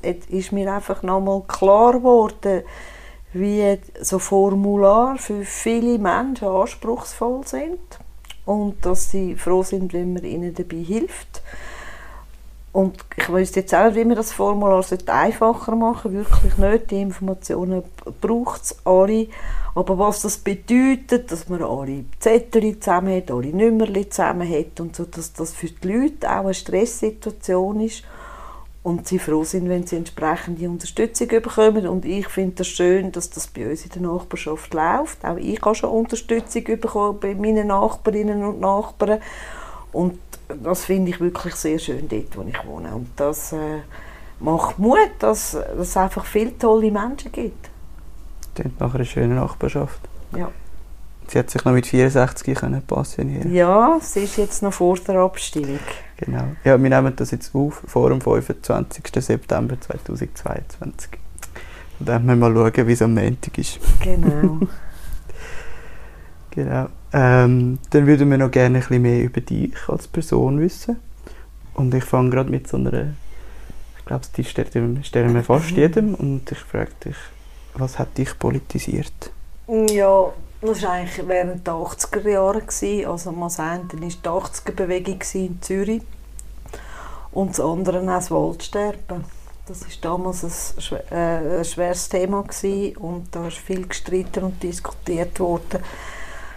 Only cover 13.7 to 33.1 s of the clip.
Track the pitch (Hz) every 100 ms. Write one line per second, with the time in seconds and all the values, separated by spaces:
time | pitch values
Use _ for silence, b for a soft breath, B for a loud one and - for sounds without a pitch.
13.7 | 175 226 214 226 220 220 - 202 202 202
14.7 | 185 185 185 - 127 185 220 226 226 -
15.7 | 226 226 240 214 190 202 - - - 196
16.7 | 226 - 196 196 185 190 190 - 165 180
17.7 | 185 175 - - - 214 233 247 - -
18.7 | - - 185 196 220 220 B B B B
19.7 | - - 190 208 202 208 - 208 196 -
20.7 | 240 269 262 - 240 240 165 - 175 151
21.7 | 131 135 139 135 - 220 233 233 226 214
22.7 | 208 - 180 190 185 185 123 135 180 226
23.7 | 220 220 196 196 - 165 175 170 156 160
24.7 | - 170 160 175 170 160 - 160 - 165
25.7 | - 185 226 294 294 - 196 196 185 -
26.7 | 185 226 - 220 214 214 208 - 180 190
27.7 | 214 220 - B B B B B B B
28.7 | - 170 170 - 185 - 156 160 190 180
29.7 | 180 175 170 170 - 156 170 - 165 175
30.7 | 175 - - 226 - 233 226 226 - 220
31.7 | 214 180 180 156 196 190 - 190 180 -
32.7 | - 180 190 190